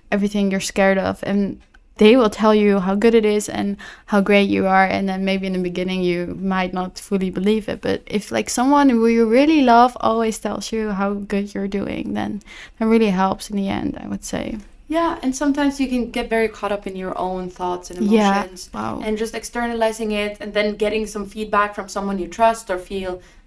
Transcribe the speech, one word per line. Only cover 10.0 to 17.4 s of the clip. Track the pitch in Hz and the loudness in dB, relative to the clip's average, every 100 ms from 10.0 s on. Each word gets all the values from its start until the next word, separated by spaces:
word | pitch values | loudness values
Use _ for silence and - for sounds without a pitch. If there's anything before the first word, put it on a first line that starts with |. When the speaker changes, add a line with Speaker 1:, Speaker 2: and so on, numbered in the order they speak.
| 220 226 226 220 | -2 0 -2 -4
Speaker 1:
tells | 208 208 - | -6 -6 -6
you | 226 214 | -4 -4
how | 196 196 202 | -2 -2 -4
good | 202 196 202 | -4 -4 -4
you're | 196 196 | -6 -4
doing, | 196 - - - | -4 -4 -6 -6
then | 208 208 208 - - - - | -4 -6 -8 -12 -20 -14 -2
that | 220 | 2
really | 226 214 | 4 4
helps | 185 190 - - | 2 0 -2 -6
in | 202 | -4
the | 196 | -4
end, | 208 - - | -4 -4 -6
I | - | -8
would | 202 | -10
say. | - - - 214 - - - | -6 -8 -6 -10 -14 -18 -6
Speaker 2:
Yeah, | 320 339 - | -2 -2 -2
and | 262 262 | -4 -2
sometimes | 285 285 285 277 | 0 0 0 0
you | 262 | -2
can | 254 220 | -2 -2
get | 240 226 | -6 -2
very | 226 220 | 0 0
caught | 220 202 | -2 -4
up | 202 196 | -4 -6
in | 190 | -8
your | 185 - | -6 -4
own | 185 185 | -4 -4